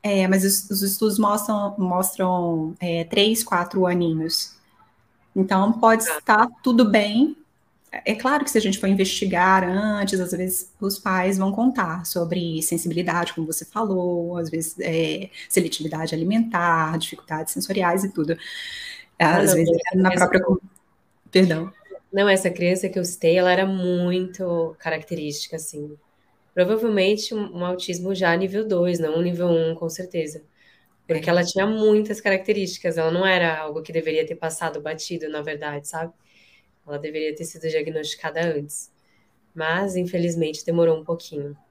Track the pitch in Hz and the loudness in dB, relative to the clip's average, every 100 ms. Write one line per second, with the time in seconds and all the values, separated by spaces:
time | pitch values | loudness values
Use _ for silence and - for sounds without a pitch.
0 | 208 202 185 190 196 196 - 196 196 - | 0 2 4 4 2 0 -2 -4 -2 0
1 | 220 202 208 208 208 208 202 202 185 180 | 0 2 2 0 0 -2 -2 -2 0 0
2 | 190 - 185 180 175 165 156 165 180 170 | -2 0 0 0 0 0 -4 -4 -4 -2
3 | 165 208 208 226 - 180 175 196 180 180 | 0 2 4 2 0 -2 0 0 2 2
4 | 170 160 160 - - - _ _ _ _ | 2 0 -2 -4 -6 -14 _ _ _ _
5 | _ _ _ - 190 190 202 226 226 226 | _ _ _ -2 2 2 2 6 6 6
6 | 226 151 - 214 240 - 269 233 226 214 | 2 -4 4 4 4 2 2 6 6 6
7 | 208 214 302 311 _ _ _ _ _ - | 4 4 2 2 _ _ _ _ _ -8
8 | - 214 254 294 277 226 196 196 196 196 | -4 -2 2 0 2 2 2 0 2 2
9 | 190 - 196 175 185 190 180 190 214 208 | 2 0 -2 4 6 6 4 0 0 0
10 | 196 190 180 170 185 180 - _ 196 196 | -2 -2 -2 -2 -2 -4 -6 _ -6 -4
11 | 208 185 185 196 190 202 247 254 180 170 | -2 0 2 2 0 2 0 2 -2 -4
12 | 170 180 170 175 170 160 156 170 170 165 | -6 -4 -2 -2 -2 -4 -2 -2 -2 -4
13 | 180 175 170 - 156 160 165 208 220 185 | -2 -2 -2 -4 -6 -6 -8 -6 -2 0
14 | 180 175 170 175 165 160 160 - - 165 | 0 -2 -4 -6 -4 -6 -6 -6 -4 -2
15 | 160 160 190 - - - 165 - 151 156 | -2 -4 -10 -16 -2 0 0 -4 -6 -6
16 | 160 160 170 226 226 180 175 165 156 165 | -4 -4 0 0 0 0 2 2 2 -2
17 | 160 - - 156 160 - - 196 180 185 | -6 -12 -10 -8 -6 -6 -4 0 2 2
18 | 196 185 151 165 - - - - - - | -2 -2 -4 -4 -6 -14 -14 -14 -14 -16
19 | - _ 165 170 - 175 165 165 - 185 | -20 _ 4 4 4 4 4 2 0 2
20 | 185 180 180 185 - 190 - _ _ _ | 4 4 4 4 2 0 -2 _ _ _
21 | _ _ _ 185 185 160 180 - - - | _ _ _ 4 6 4 -4 -12 -20 -20
22 | _ 196 202 190 185 175 175 185 190 185 | _ 2 4 4 2 0 0 0 -2 -4
23 | 180 - 165 180 180 180 190 190 180 180 | -6 0 2 4 4 4 2 0 0 0
24 | 175 185 185 185 185 170 165 165 165 156 | 0 -2 -4 -6 -4 -2 -4 -6 -6 -6
25 | 156 165 151 147 - 160 147 151 147 147 | -6 -8 -6 -8 -10 -10 -12 -12 -14 -14
26 | _ _ _ _ _ - 180 220 226 208 | _ _ _ _ _ -2 0 2 0 2
27 | 185 208 - 220 202 175 175 180 - 175 | 2 2 -2 -6 -8 -6 -4 -4 -6 -6
28 | 180 190 180 170 190 202 220 185 175 170 | -4 0 2 2 0 -2 0 2 2 0
29 | 160 160 175 170 175 170 160 165 165 165 | 0 0 -2 0 2 2 0 -4 -8 -8
30 | 180 170 156 156 _ _ _ _ _ _ | -8 -6 -6 -8 _ _ _ _ _ _
31 | _ 160 160 175 175 190 202 220 214 214 | _ -2 2 2 2 0 0 2 4 4
32 | 214 208 208 190 190 202 185 180 180 165 | 2 -2 0 0 0 -2 -2 -4 -4 0
33 | 160 170 190 180 170 156 156 156 160 165 | 0 2 4 4 2 0 -4 -8 -4 -4
34 | 160 156 160 165 160 160 165 151 151 160 | 0 -2 -2 -4 -6 -4 -6 -6 -8 -8
35 | - 170 156 156 151 147 151 147 147 165 | -8 -8 -8 -8 -8 -8 -8 -8 -10 -8
36 | 165 _ _ _ _ _ _ _ - 147 | -10 _ _ _ _ _ _ _ -12 -10
37 | 151 156 156 151 165 165 160 156 151 160 | -8 -6 -6 -6 -12 -8 -4 -4 -4 -6
38 | 151 - 160 156 170 151 147 - - _ | -8 -8 -6 -2 -2 -2 -6 -12 -14 _
39 | _ _ _ _ _ 160 160 170 196 180 | _ _ _ _ _ -6 -2 0 -2 -2
40 | 180 - 175 170 156 156 - 170 165 160 | -2 -2 -2 0 -4 -4 -2 2 2 2
41 | 156 170 - 151 143 147 _ | -2 -8 -8 -10 -10 -12 _